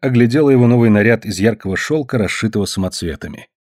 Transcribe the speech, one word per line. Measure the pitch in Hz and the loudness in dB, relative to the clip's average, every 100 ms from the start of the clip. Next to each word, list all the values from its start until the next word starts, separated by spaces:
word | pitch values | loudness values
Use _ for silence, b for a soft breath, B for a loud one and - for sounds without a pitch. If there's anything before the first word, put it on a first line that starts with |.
оглядела | 135 123 120 131 147 | -2 2 2 2 2
его | 135 120 | 4 4
новый | 120 117 | 4 4
наряд | 104 107 113 | 4 2 0
из | 110 90 | -2 -2
яркого | 104 107 95 | -2 -2 -6
шелка, | 95 - 156 135 127 | -6 -4 -4 -4 -4
расшитого | 95 - 113 107 98 | -4 -4 -4 -4 -4
самоцветами. | - 92 - 85 73 76 71 - _ _ | -4 -6 -6 -10 -10 -14 -16 -20 _ _